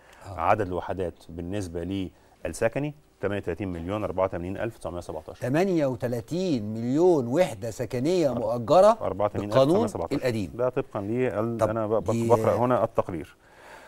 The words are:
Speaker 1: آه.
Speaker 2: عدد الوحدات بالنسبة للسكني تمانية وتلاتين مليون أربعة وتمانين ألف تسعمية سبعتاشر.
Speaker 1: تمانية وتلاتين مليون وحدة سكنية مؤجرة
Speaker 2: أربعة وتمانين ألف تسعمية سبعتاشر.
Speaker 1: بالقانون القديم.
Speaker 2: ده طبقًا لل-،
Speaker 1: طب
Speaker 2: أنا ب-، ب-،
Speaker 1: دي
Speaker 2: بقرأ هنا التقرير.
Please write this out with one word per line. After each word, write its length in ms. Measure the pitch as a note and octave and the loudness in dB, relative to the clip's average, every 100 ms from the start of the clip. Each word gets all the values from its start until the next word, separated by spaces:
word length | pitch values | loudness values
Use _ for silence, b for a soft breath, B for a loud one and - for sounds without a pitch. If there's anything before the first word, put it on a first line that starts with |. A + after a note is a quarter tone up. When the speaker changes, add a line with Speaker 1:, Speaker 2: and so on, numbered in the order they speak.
| b b F#2 | b b -14
Speaker 1:
آه. 140 | F2+ | -2
Speaker 2:
عدد 260 | E2+ G#2+ F#2 | 2 2 2
الوحدات 480 | F2+ - F#2 F2 - - | -4 -4 -4 -6 -8 -14
بالنسبة 840 | E2 E2+ G2+ F2+ E2+ E2+ G2 F2+ - b b | -10 -6 -6 -6 -6 -6 -4 -6 -10 b b
للسكني 500 | F2 E2 A2+ C3 D3 D3 _ _ | -8 0 0 0 -6 -8 _ _
تمانية 200 | G2 G2+ | -4 -4
وتلاتين 260 | - E2+ G2 | -4 -4 -4
مليون 360 | E2+ E2+ G#2+ | -6 -4 -4
أربعة 200 | F#2+ F2 | -4 0
وتمانين 320 | F#2+ F2 F2 G2 | 0 -2 -6 -6
ألف 220 | A2+ - | -6 -8
تسعمية 220 | F2 E2+ | -10 -10
سبعتاشر. 400 | - E2 - - | -10 -10 -12 -8
Speaker 1:
تمانية 440 | A#2 C#3+ G3 E3+ C#3+ | -2 0 2 0 0
وتلاتين 880 | B2 B2 A#2+ - E3 F#3 C3 G#2 | -2 -4 -4 -6 -4 -2 -2 -2
مليون 520 | A2 A#2+ C#3 F3+ D#3+ A#2+ | -4 -2 4 4 4 2
وحدة 440 | C#3 F3 A2+ A2+ | 2 0 -2 -8
سكنية 640 | - A#2 B2 C3+ F#3 D3 | -6 -4 -2 0 2 2
مؤجرة 640 | A#2+ A2 A#2+ A#2 D#3+ G3+ A3+ | 0 -2 -2 4 8 8 6
Speaker 2:
أربعة 260 | G2 F#2+ G#2 | 0 0 -2
وتمانين 260 | - G#2 | -2 0
ألف 60 | A#2 | 4
تسعمية 280 | C3+ F#3 A#3 | 6 4 2
سبعتاشر. 120 | F#3 | -2
Speaker 1:
بالقانون 220 | E2 C#3+ | -4 -2
القديم. 300 | B2+ A2+ F2 | -2 -2 -4
Speaker 2:
ده 140 | A#2 B2+ | -2 -2
طبقًا 320 | C3+ - A2+ | -2 -4 -6
لل-، 580 | G2 A#2+ B2+ G2 A2+ A#2 | -4 -2 0 0 -2 0
Speaker 1:
طب 80 | A2 | 0
Speaker 2:
أنا 160 | A2 G#2+ | 0 0
ب-، 180 | G#2+ | 0
ب-، 60 | F#2+ | 0
Speaker 1:
دي 180 | A2+ A#2 | 0 4
Speaker 2:
بقرأ 280 | A#2 A2 G2+ | 4 4 2
هنا 280 | B2 B2 | 4 2
التقرير. 520 | A2 - - F2 - - B B B B | 2 0 -2 -4 -10 -16 B B B B